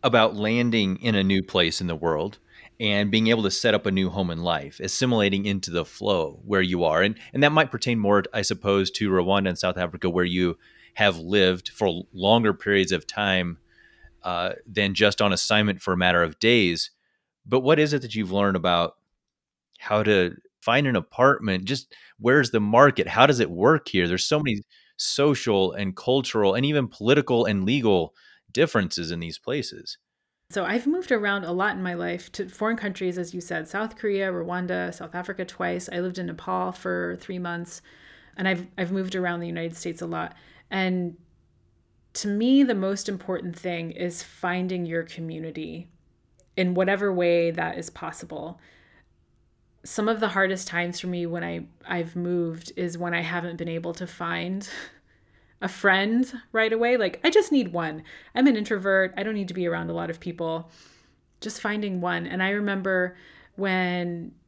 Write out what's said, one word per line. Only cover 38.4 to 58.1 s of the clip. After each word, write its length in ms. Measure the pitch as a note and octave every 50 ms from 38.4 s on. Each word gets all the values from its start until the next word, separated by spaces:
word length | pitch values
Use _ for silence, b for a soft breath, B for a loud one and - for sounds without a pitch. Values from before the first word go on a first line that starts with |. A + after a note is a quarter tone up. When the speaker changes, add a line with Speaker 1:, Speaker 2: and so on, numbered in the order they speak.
| F#3 F#3+
Speaker 2:
I've, 200 | F#3 F3 F3+ - _ -
I've 140 | F#3 E3+
moved 240 | F#3+ G3 F#3+ F#3 F#3
around 240 | F#3 F3+ F3 F3 F3
the 80 | E3+ E3+
United 300 | E3+ E3+ E3 E3+ E3 -
States 240 | - F3 E3 E3
a 60 | F3 E3
lot. 280 | E3 E3 D#3+ E3+ b b b b b b b b
And 460 | - G3 F#3+ F#3 F#3 F3+ F3+ F3 E3+ - _ _ _ _ _ _ _ _ _ _ _ _ _ _ _ _ _ _ _
to 140 | - - G3+
me, 360 | G3+ G#3 A3+ B3 C4+ C#4 C#4+
the 120 | B3 A#3
most 320 | G3 F#3+ F#3+ G3+ G3 - -
important 500 | G3 F#3 - - F#3 E3 - F3+ E3 E3
thing 340 | - F#3 F3 E3+ E3 E3
is 320 | E3 - F3+ F3 E3+ - -
finding 640 | - - - - F3+ F3+ F3+ F3+ F#3 F#3 F3+ F3
your 180 | E3 E3 E3 E3
community 840 | E3 - - E3 D#3+ D#3+ D#3+ D#3 D#3+ E3+ D#3+ D#3 D#3+ D#3+ E3 F3 - _ _ _ _ _ _ _ _ _ _ _ _ _ -
in 160 | F#3 F3+ F3+
whatever 400 | F3+ F#3+ F#3 G3 F#3+ G#3 G3+ F#3+
way 380 | F3+ F3 F3 F3 E3+ E3+ E3+
that 260 | E3 E3 E3 E3 F3 F3
is 120 | E3 -
possible. 680 | - - - D#3+ D#3+ - - E3+ D#3+ D#3 - D#3+ F3+ b b b b b b b b b b b _ _ _ _ _ _ _ _ _ _ _ _ _ _ _
Some 240 | - - - G#3 A3
of 120 | A3+ G#3+
the 80 | A3+ G3+
hardest 400 | F3+ G3 F#3+ F#3+ F#3+ F#3 F#3 -
times 320 | - E3+ F3 F3 F3 -
for 80 | - F3+
me 180 | F3+ F3 E3+
when 180 | E3+ E3 E3+ E3+
I, 220 | E3+ E3+ E3+ E3 - - _ - -
I've 280 | - F3 E3+ E3 E3
moved 560 | F3 F3 F3 F3+ F3 E3+ E3 D#3+ E3 E3 - -
is 220 | - F#3 F3 E3+ E3+
when 160 | F3 F3 E3+
I 80 | E3+
haven't 360 | E3 D#3+ F3+ F3 E3+ F3 E3+ E3+
been 120 | E3+ E3+
able 240 | E3 E3 E3+ F3 E3+
to 120 | - F#3
find 640 | F3 - - E3+ E3+ E3+ E3+ E3+ F3 F#3 G3 G3+ - B B B B B B B B B
<laughs> 460 | B B B B B B B B B
a 60 | - F#3
friend 640 | F#3 - - G3+ F#3 F#3+ G3 G#3 A3+ A#3+ B3+ - - A#3+ - _
right 220 | - A3 A3 A3 A3+
away. 240 | A3+ A#3 A#3+ B3 B3
Like, 220 | G#3+ F#3 - - -
I 60 | D#4+
just 220 | - A4 F#4+ -
need 200 | D4+ C#4 A#3 F3
one. 320 | E3+ F3 E3 D#3+ D#3 D#3 E3 B